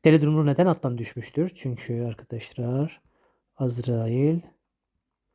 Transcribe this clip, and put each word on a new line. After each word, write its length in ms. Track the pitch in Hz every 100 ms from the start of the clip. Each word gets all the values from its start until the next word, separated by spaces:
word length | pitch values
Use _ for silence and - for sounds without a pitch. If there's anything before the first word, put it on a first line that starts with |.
| 160
Deli 160 | 156
Dumrul 220 | 147 156
neden 220 | 147 143 180
attan 320 | 160 131 120
düşmüştür? 540 | 113 - 113 - 180 -
Çünkü 480 | 135 120 - 117
arkadaşlar 960 | 120 113 - 117 - - 120 131 156 - _ _ _ _ _ _
Azrail 840 | 127 120 120 117 113 120 143 165 - _ _ _ _ _ _ _ _